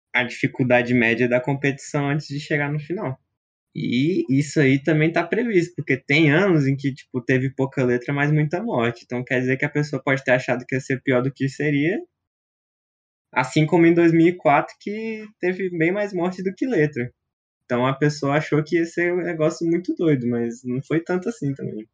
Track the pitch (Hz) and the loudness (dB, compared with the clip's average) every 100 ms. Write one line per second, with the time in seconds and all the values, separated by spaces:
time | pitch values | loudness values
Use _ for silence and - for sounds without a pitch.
0 | _ 123 117 - 139 - 127 123 117 123 | _ -4 -4 -2 -4 -2 2 2 4 2
1 | 113 117 123 123 143 135 139 139 - 147 | 2 2 2 0 0 -2 -2 -4 -6 -4
2 | 143 151 - 143 - 147 143 151 147 196 | -2 -2 -4 -10 -4 -4 -2 -6 -8 -8
3 | 147 131 _ _ _ _ _ - - 123 | -8 -10 _ _ _ _ _ -8 -4 0
4 | 151 190 - 135 151 - 135 139 170 156 | 0 0 0 0 0 2 4 2 2 2
5 | 160 170 175 196 240 190 160 - 139 131 | 2 0 -2 -2 0 0 0 -4 -4 -4
6 | - 143 156 156 202 160 135 139 139 135 | 2 4 4 4 4 4 2 0 -4 -6
7 | - 127 120 131 135 135 131 - 123 120 | -8 -6 0 0 0 -4 -4 -2 0 0
8 | 151 143 147 151 151 175 233 139 117 117 | -2 -2 2 2 0 -2 -4 -2 -2 -4
9 | - 123 127 127 127 135 147 147 147 135 | -8 -8 -4 -2 0 0 0 -2 -2 -4
10 | 143 135 - 131 - 123 - 131 - 127 | -2 -2 2 0 0 -4 -4 -6 -4 -4
11 | - 123 135 - 135 - 151 143 156 233 | 0 0 0 -4 -6 -4 -2 0 0 -2
12 | 359 _ _ _ _ _ _ _ _ _ | -8 _ _ _ _ _ _ _ _ _
13 | _ _ _ - 139 156 151 175 165 170 | _ _ _ -2 0 2 4 6 6 6
14 | 165 165 165 180 151 147 - - 208 214 | 6 6 4 4 2 2 2 -8 -10 -8
15 | 220 220 214 _ 180 185 190 175 165 202 | -8 -8 -12 _ -4 -2 -4 0 0 0
16 | 202 185 175 185 190 196 262 202 151 120 | -4 -2 -4 -4 -6 -4 -2 0 0 -2
17 | 123 - _ _ _ _ - 120 131 135 | -8 -12 _ _ _ _ -4 -2 0 0
18 | 147 147 139 147 - 151 151 170 165 - | 0 0 0 0 0 -2 0 -2 -2 -2
19 | 175 180 165 160 156 160 170 175 180 320 | -2 -2 -4 -2 -2 0 0 0 -2 -2
20 | 165 139 120 120 117 117 127 127 - 156 | 0 2 0 -2 -4 -6 -6 -6 -4 -4
21 | 165 180 233 - 139 135 131 107 110 | -2 -4 -4 -4 -6 -6 -8 -10 -14